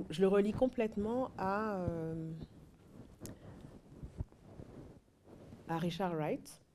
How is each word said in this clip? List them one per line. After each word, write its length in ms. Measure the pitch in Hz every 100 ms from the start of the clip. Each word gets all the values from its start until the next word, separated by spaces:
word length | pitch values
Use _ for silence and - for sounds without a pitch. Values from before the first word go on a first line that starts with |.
| -
je 120 | 160
le 60 | 190
relie 240 | 202 202
complètement 800 | 214 262 247 220 220 208 247 262 -
à, 400 | 190 202 220 196
euh, 500 | 175 170 160 165 160 160 - - - - - - - - - - - - - - - - - - - - - - - - - - _ _ - - - - -
à 100 | 165
Richard 360 | 170 165 190 165
Wright. 460 | 156 277 - - -